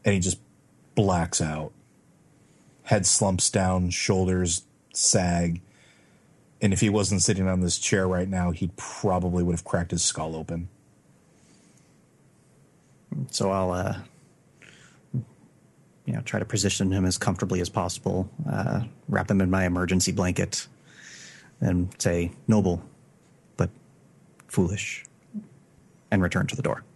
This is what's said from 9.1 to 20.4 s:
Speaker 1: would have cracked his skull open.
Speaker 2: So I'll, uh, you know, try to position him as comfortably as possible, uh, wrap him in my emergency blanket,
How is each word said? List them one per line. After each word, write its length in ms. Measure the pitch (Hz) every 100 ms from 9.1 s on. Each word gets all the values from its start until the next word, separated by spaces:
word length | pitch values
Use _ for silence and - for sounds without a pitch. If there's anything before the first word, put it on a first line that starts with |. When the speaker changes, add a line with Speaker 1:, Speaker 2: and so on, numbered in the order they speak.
| 90 90 90
Speaker 1:
would 100 | 87
have 120 | 85
cracked 260 | - 92 85
his 100 | 87
skull 320 | - - 80
open. 360 | 80 78 85 90 - _ _ _ _ _ _ _ - _ - _ _ _ _ _ _ _ _ _ _ _ _ _ - 131
Speaker 2:
So 200 | - 101
I'll, 200 | 95 92
uh, 260 | 90 95 - - - - _ _ _ - - - - _ 123 - - - _ _ _ _ _
you 80 | -
know, 80 | -
try 180 | - 104
to 60 |
position 440 | 101 107 98 - 95
him 140 | 95
as 140 | 92 -
comfortably 420 | - 87 95 92
as 80 | 90
possible, 600 | 107 90 - 95 92 90 - -
uh, 340 | - - - 120 - -
wrap 200 | 98 90
him 120 | 98
in 80 | 92
my 160 | 95
emergency 480 | 90 87 87 92 92
blanket, 540 | 95 90 90